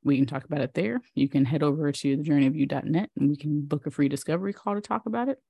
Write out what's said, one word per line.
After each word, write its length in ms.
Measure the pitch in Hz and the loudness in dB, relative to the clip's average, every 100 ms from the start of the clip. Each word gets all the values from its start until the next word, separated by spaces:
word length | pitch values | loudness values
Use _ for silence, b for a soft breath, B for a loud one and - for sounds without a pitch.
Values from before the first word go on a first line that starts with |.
We 140 | - 139 | 2 2
can 80 | 135 | 2
talk 180 | 135 | -2
about 160 | - 147 | -6 -4
it 140 | 143 | -2
there. 260 | - 202 247 - | -2 -2 -4 -6
You 160 | - - | 0 2
can 160 | - 131 | 4 2
head 160 | 147 | 2
over 280 | 147 143 147 | 2 2 -2
to 260 | 135 143 135 | -2 0 0
the 40 | |
journey 240 | 147 147 135 | 2 4 4
of 80 | |
you 120 | 143 139 | 2 -2
dot 180 | 143 | -2
net 240 | - 156 127 - | 0 0 0 0
and 140 | 139 | 0
we 80 | 143 | 0
can 240 | 151 147 | -2 -2
book 240 | 143 147 147 | -2 -4 -4
a 40 | |
free 200 | 143 143 | 0 0
discovery 420 | 143 - 165 196 | 0 -4 -4 -4
call 220 | 202 - | -6 -4
to 80 | 202 | -4
talk 240 | 208 220 220 | -4 -6 -4
about 240 | 226 254 | -4 -2
it. 80 | 269 _ | -4 _